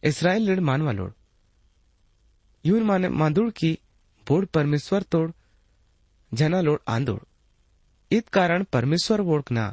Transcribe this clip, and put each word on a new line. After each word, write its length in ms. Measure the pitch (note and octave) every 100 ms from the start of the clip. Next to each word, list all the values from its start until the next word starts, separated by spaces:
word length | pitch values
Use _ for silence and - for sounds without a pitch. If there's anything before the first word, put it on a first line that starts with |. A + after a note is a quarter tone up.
इसराइल 400 | D3 D3+ E3+ G3
लिड 180 | A3 F#3+
मानवा 320 | E3 C3+ D3+
लोड. 200 | G#2 F#2 - _ _ _ _ _ _ _ _ _ _ _ _ _ _
यून 180 | D3+ G#3+
माने 260 | A3 F#3+ F#3
मांदुड़ 400 | - D#3 D3+ A#3
की 220 | - D#3+ D#3+ _ _ _ _ -
बोर्ड 220 | D3+ G3
परमेश्वर 540 | D#3+ D3 D3 - G3
तोड़ 260 | G3 E3+ E3 E3 _ _ _ _ _ _ _ _ _
जना 280 | A#2 D3+ F3+
लोड 200 | E3 D3+ -
आंदोड़. 320 | A2+ C3+ G2 - _ _ _ _ _ _ _ _
इत 180 | G#3+ -
कारण 360 | - F3+ E3+ G3
परमेश्वर 480 | B2+ B2 E3 - G#3+
वोड़कना 460 | F#3+ D3+ C#3 A#2 G#2+